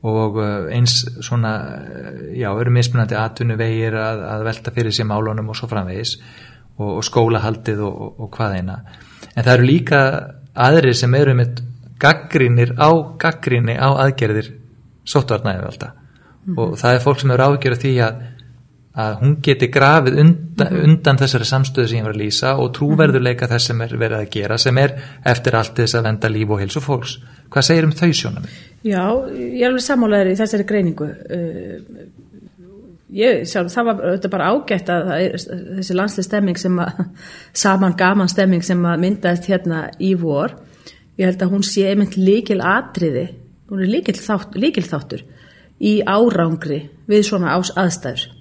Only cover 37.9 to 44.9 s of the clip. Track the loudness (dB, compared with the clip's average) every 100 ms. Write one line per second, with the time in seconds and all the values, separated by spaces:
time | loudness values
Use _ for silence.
37.9 | 4 2 4 2 2 2 2 2 0 2
38.9 | 2 0 0 0 -2 0 -2 0 -4 -6
39.9 | -4 0 0 0 -2 -2 -6 -20 -20 -20
40.9 | -20 _ -2 -2 0 -2 0 -2 0 0
41.9 | 2 0 2 2 2 2 -2 2 0 -2
42.9 | -4 -2 -2 -6 -10 -20 _ _ -4 -2
43.9 | 0 -2 -6 -2 -4 -4 -2 -2 -2 -4